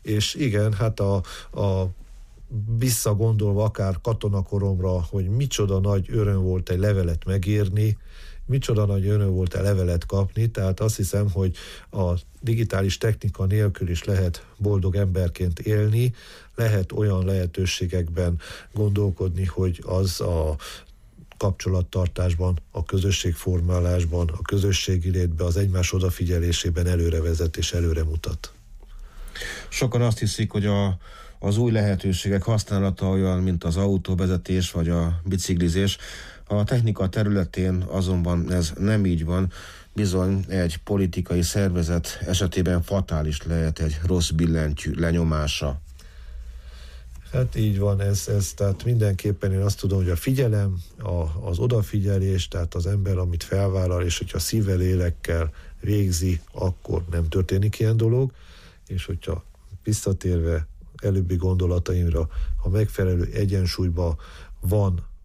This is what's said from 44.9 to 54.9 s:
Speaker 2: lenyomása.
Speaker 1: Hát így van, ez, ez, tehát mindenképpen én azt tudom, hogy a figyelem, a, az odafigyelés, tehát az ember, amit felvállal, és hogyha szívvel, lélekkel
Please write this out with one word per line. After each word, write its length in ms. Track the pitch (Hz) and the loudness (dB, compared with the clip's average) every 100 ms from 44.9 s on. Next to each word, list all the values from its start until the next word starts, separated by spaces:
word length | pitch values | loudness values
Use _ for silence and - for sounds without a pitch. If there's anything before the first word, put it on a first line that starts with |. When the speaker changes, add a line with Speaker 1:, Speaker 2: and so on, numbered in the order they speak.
Speaker 2:
lenyomása. 880 | - 85 85 82 78 76 - 73 67 - - - - - - - - - - - - - - - | 0 2 2 2 2 0 -2 -4 -6 -12 -20 -20 -18 -14 -14 -12 -14 -16 -16 -18 -18 -18 -18 -6
Speaker 1:
Hát 240 | 135 127 | -2 -2
így 240 | - 107 98 | 0 2 2
van, 220 | 101 98 | 2 2
ez, 260 | 101 98 - | 2 0 0
ez, 260 | 104 95 | 0 0
tehát 300 | - 101 95 | 0 0 0
mindenképpen 680 | 120 120 104 92 104 95 98 | 0 2 2 2 -2 0 0
én 100 | 95 | 2
azt 180 | 101 98 | 0 0
tudom, 180 | 98 98 | 0 2
hogy 120 | 90 | 2
a 60 | |
figyelem, 640 | 85 - 135 123 107 98 90 - - | 0 0 2 2 2 0 -2 -8 -10
a, 500 | 101 87 78 80 - | -4 -2 -2 -4 -2
az 120 | 82 | 0
odafigyelés, 880 | 117 117 104 104 98 98 95 92 - | 2 2 2 0 2 2 2 0 -2
tehát 260 | 87 82 | -4 -4
az 120 | 90 | -2
ember, 320 | 87 101 92 90 | 0 0 2 0
amit 260 | 90 85 | 0 -2
felvállal, 600 | - 98 98 95 90 90 | -2 0 2 2 2 2
és 140 | 90 - | 0 -2
hogyha 220 | - - | -4 -4
szívvel, 380 | - 113 98 92 | -2 0 2 2
lélekkel 720 | 92 | 4